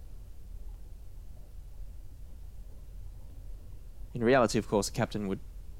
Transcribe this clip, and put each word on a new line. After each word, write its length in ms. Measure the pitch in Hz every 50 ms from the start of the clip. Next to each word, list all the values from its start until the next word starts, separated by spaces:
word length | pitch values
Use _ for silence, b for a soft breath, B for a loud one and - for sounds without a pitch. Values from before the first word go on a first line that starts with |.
| - - - - - - - - - - - - - - - - - - - - - - - - - - - - - - - - - - - - - - - - - - - - - - - - - - - - - - - - - - - - - - - - - - - - - - - - - - - - - - - - - - -
In 100 | 123 117
reality, 340 | 113 135 135 120 104 - 117
of 80 | 98
course, 220 | - - 101 95 -
the 80 | -
captain 320 | - 113 - - 107 104 95
would 120 | 98 - - - - - - - -